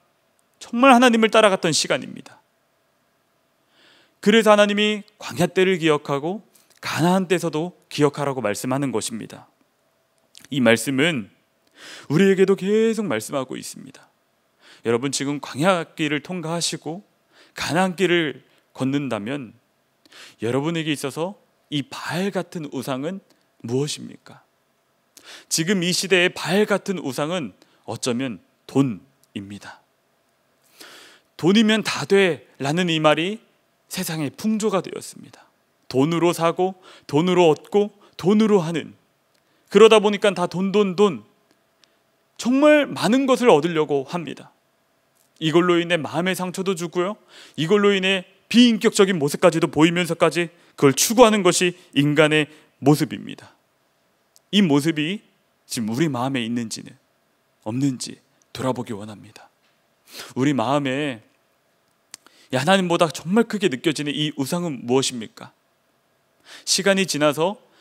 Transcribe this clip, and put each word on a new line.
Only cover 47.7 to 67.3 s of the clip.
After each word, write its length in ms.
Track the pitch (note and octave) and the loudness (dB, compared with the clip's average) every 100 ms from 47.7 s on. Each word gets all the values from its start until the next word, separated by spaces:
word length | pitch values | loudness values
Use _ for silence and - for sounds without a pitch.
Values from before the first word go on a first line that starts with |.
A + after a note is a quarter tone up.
| G#3 G3+ | 4 4
인해 320 | G3 F#3 F#3+ F3+ _ _ | 2 2 -2 -4 _ _
비인격적인 720 | A3+ B3 A3 A3 - G3 F#3 | 4 6 4 0 2 2 2
모습까지도 500 | C#3 - F3+ D#3+ D#3+ | -2 2 2 4 0
보이면서까지 800 | C#3+ E3 E3+ E3+ E3 E3 E3 E3+ - _ | 2 2 2 -4 0 0 0 -4 -8 _
그걸 240 | - C#3+ | 2 2
추구하는 480 | C3+ - A3+ A#3 G#3+ | 4 2 6 6 6
것이 340 | F3+ E3+ F3+ F3 _ | 2 2 0 -2 _
인간의 560 | C#3 C#3+ D3 D3+ D#3 C#3+ - _ _ | 0 2 4 4 2 0 -6 _ _
모습입니다. 760 | B2+ D3 B2+ - - - - _ _ _ _ _ _ _ _ _ _ | 2 2 0 -6 -14 -16 -20 _ _ _ _ _ _ _ _ _ _
이 120 | G3 | 2
모습이 600 | F#3+ C#3+ D3+ D#3 D3+ G#3+ - _ _ _ _ | 4 2 2 -2 -4 -8 -12 _ _ _ _
지금 240 | - G#2+ | -8 -4
우리 180 | A#2 E3 | -2 -2
마음에 360 | B2+ B2+ C3+ | -2 -4 -4
있는지는 480 | A2+ A#2+ A2+ - - - _ _ _ _ _ _ | -4 -6 -6 -10 -16 -20 _ _ _ _ _ _
없는지 580 | G#2+ A#2+ C#3 B2 A2+ - _ _ _ | -8 -4 -2 -4 -10 -16 _ _ _
돌아보기 400 | - B2+ A#2+ A#2 | -8 -6 -4 -8
원합니다. 560 | G#2 G#2+ G2+ G2+ - - _ _ _ _ _ _ - - | -12 -14 -18 -20 -20 -20 _ _ _ _ _ _ -20 -12
우리 180 | - C3+ | -2 0
마음에 720 | C3+ A2+ D3 C#3 C3 D3 A2+ - _ _ _ _ _ _ _ _ - _ _ _ | 0 0 -2 -2 -4 -6 -10 -16 _ _ _ _ _ _ _ _ -20 _ _ _
"야, 80 | B2+ | -4
하나님보다 480 | D3 G3 F3+ E3 E3+ | 0 0 2 0 0
정말 360 | - D#3+ G#3 | -2 -2 0
크게 240 | A3+ G#3 F#3 | 0 -2 -2
느껴지는 440 | A#3+ E3 D3 D3 | -2 -2 -4 -4
이 180 | D3+ D3+ - | -4 -4 -4
우상은 500 | C3 F3 F3 C#3 A#2+ | -4 -4 -6 -8 -2
무엇입니까?" 640 | C3 B2+ B2 G#2 - B1+ _ _ _ _ _ _ _ _ _ _ - | 0 0 -4 -12 -16 -20 _ _ _ _ _ _ _ _ _ _ -14
시간이 420 | - - F#3+ F#3+ G3 | -4 0 2 2 0
지나서 520 | D3 D3+ | 0 0